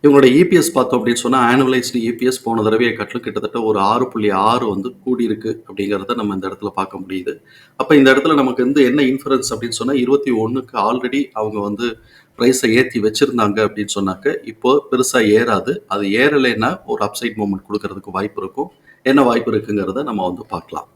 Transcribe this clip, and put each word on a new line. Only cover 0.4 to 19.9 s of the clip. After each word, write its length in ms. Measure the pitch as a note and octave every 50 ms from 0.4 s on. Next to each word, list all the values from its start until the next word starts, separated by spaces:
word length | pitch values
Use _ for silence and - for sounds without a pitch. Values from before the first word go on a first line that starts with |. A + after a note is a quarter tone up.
இ 20 | F3
பி 120 | F3 F#3+
எஸ் 160 | F3 D3+ -
பார்த்தோம் 340 | - C3 B2+ B2 B2+ B2 A#2
அப்படின்னு 80 | A#2+ A#2+
சொன்னா 420 | A#2+ - B2 B2+ C3 B2 A#2 B2
annualized 380 | C3 C3+ B2+ C3 B2+ A#2+ - -
இ 180 | B2 A2+ A2+
பி 140 | A#2+ A2+ B2
எஸ் 180 | B2+ B2+ B2+ -
போன 180 | A#2 A#2 A#2
தடவையை 320 | G#2+ A2 G#2+ A2 B2 A#2+ -
காட்டிலும் 280 | - G#2 - - B2
கிட்டத்தட்ட 400 | - - G2 G#2+ G2+ G#2 - A#2+
ஒரு 180 | A2+ A2 G#2+ G2+
ஆறு 280 | G2 G2+ A2 A#2+ B2+ B2+
புள்ளி 220 | - A2+ G#2+ G#2
ஆறு 400 | G2+ F#2+ G2 A2 A#2 B2 B2 A2
வந்து 240 | G2 F#2 F#2+ B2 B2 - _
கூடியிருக்கு 520 | B2+ B2+ A#2 A#2+ A2 G#2+ G#2+ - A2 - - - _
அப்படிங்கிறத 480 | G2 G2 G2+ G2 G#2 G2 F#2+ G2 A#2+
நம்ம 180 | A#2+ A2 G#2 G2
இந்த 140 | F#2+ F#2 F#2+
இடத்துல 200 | G2 G2 G#2 G2+
பார்க்க 320 | - - F#2+ F#2 - F#2+
முடியுது. 420 | F#2+ F#2 F#2+ F#2 F2+ G2+ - - _ _ _ - _ _ _
அப்ப 200 | _ C3 - D#3
இந்த 180 | C#3+ C3+ C3+ C3+
இடத்துல 220 | C#3 C#3 D#3+ D#3+
நமக்கு 280 | D3 C3+ B2+ B2+ C3 B2+
வந்து 200 | B2+ C#3+ D3 C#3
என்ன 200 | B2 B2 D3 C#3+
இன்ஃபரன்ஸ் 400 | B2+ C3 C3+ - C#3+ C3+ B2+ - -
அப்படின்னு 200 | A#2+ G#2+ A#2 A#2+
சொன்னா 240 | A#2 - A#2+ B2 C#3
இருபத்தி 380 | C#3 B2 A#2+ C#3 C#3+ C#3+ C3+
ஒண்ணுக்கு 420 | A#2+ A2 A2 A2 B2 C3 B2+ - -
already 520 | A#2 G2 G#2+ A#2 B2+ B2+ B2 B2+ C#3 C#3+ -
அவங்க 280 | _ A2 A2 G#2+ G#2 G#2
வந்து 380 | G2+ G#2 G#2 G2 A#2+ A#2+ A2 - _ _ _ _ _ _ _ -
பிரைஸை 320 | A#2 A#2+ B2 - - A#2
ஏத்தி 320 | A2+ A#2+ B2+ A#2+ - A#2+
வச்சிருந்தாங்க 640 | G2+ A2 G#2+ - C#3+ - - A#2+ A2 G2+ G2+ G#2 G#2+ G2+
அப்படின்னு 200 | G#2 G#2+ G#2 G2 - G#2
சொன்னாக்க 360 | G2 F#2+ F#2+ F#2+ - C#3+ D#3+ - -
இப்போ 440 | A2+ A2 _ - B2+ C3 D3 - -
பெருசா 260 | - B2 - - - B2+
ஏறாது. 600 | A2 G#2 G#2 A2 A#2+ A#2+ A2 F#2+ F2 - F2 - - _
அது 160 | F#2+ G2+ G#2
ஏறலைன்னா 760 | G2 G2 A2+ B2+ D3 D3+ C#3+ C3 B2+ A#2 G#2+ A2 B2 F3+ F#3 -
ஒரு 200 | - B2 - G#2
அப்சைட் 300 | G2+ - - A#2+ A#2 G#2 G#2+
மூவ்மெண்ட் 260 | G#2 G2+ G2 F#2+ - _
கொடுக்கறதுக்கு 420 | G2+ G#2 - G2 F#2+ F#2+ F#2 -
வாய்ப்பு 300 | F#2+ F#2 G2 G#2+ - -
இருக்கும். 280 | F#2 F#2+ - - D3 F#3 _ _ _ _ - _ _
என்ன 200 | C3 C3+ C#3+ C3+
வாய்ப்பு 280 | B2 A#2 A#2 A#2 A#2+
இருக்குங்கிறத 520 | G#2+ G#2 - - G#2 G#2 F#2+ F2+